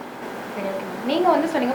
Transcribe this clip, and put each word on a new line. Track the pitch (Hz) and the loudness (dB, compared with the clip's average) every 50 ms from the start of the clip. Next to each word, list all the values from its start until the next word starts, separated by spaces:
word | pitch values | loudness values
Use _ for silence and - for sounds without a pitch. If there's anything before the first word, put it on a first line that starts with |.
| - - - - - - - - - - - | -12 -12 -12 -12 -12 -10 -10 -10 -10 -10 -8
சரி, | 202 196 196 | -6 -4 -4
ஓகே. | 196 190 190 190 - 226 226 | -4 -4 -6 -6 -6 -4 -2
நீங்க | 247 302 349 359 359 | 0 2 4 6 6
வந்து | 311 285 311 320 | 6 6 4 2
சொன்னீங்க, | - 285 247 247 269 | 2 2 2 2 2